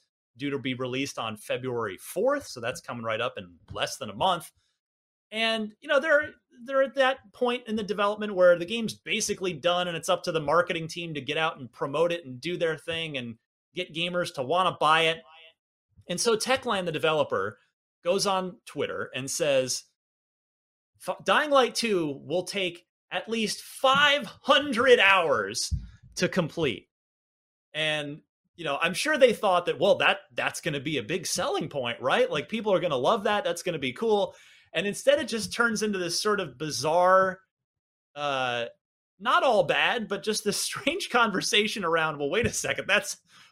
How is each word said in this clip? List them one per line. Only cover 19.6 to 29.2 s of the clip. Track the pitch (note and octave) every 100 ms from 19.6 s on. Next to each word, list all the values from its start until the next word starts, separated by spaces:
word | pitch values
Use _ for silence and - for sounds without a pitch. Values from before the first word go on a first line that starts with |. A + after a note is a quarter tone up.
| B2+ - - _ _ _ _ _ _ _ _ _ _ _ -
"F-, | -
Dying | - A3+ D4+
Light | C#4 A#3
two | - A#3 F#3 D3+ C3+
will | C3 F3
take | F3+ G3 F3+ E3+ _ _ _
at | F3+ -
least | A3+ G3+ -
five | - - C4 C#4 D4 C#4+ G#3 -
hundred | - C#4+ - A3+ C4 A#3
hours | G3 F#3+ D#3+ A2+ G2 - - C3 - - -
to | - F3
complete." | F#3+ D3+ - D3 - - _ _ _ _ _ _ _ _
And, | D3+ D#3 D3+ D3 D#3 _ _ _
you | -
know, | D#3 C#3
I'm | E3+
sure | E3+ D4
they | D4